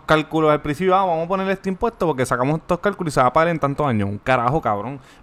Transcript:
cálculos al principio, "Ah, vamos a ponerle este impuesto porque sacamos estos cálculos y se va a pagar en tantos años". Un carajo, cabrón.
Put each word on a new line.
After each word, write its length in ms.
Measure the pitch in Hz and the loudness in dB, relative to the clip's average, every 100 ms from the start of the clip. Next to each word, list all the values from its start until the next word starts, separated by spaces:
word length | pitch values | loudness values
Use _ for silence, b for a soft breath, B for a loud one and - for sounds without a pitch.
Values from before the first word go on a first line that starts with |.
| - | 0
cálculos 440 | 156 143 160 156 | 0 2 0 2
al 80 | 147 | 2
principio, 340 | 151 147 185 185 | -2 -2 2 2
"Ah, 100 | 190 | 2
vamos 200 | 160 170 | -2 -2
a 20 | |
ponerle 260 | 190 190 | -2 -2
este 160 | 185 190 | -4 -4
impuesto 380 | 185 233 - 170 | -4 -4 -2 -2
porque 180 | 131 123 | 0 0
sacamos 320 | 123 131 160 | 0 0 -2
estos 200 | - 175 | -2 -2
cálculos 340 | 202 196 170 | -2 -4 -4
y 20 | 143 | 2
se 60 | |
va 60 | 127 | 2
a 40 | |
pagar 160 | 160 165 | 4 0
en 100 | 165 | 0
tantos 260 | 139 139 143 | -4 -2 -2
años". 240 | 107 101 | 0 -2
Un 80 | 104 | -4
carajo, 420 | - 127 120 156 | 0 2 2 0
cabrón. 400 | 117 101 110 139 b b | 0 -2 -4 -12 b b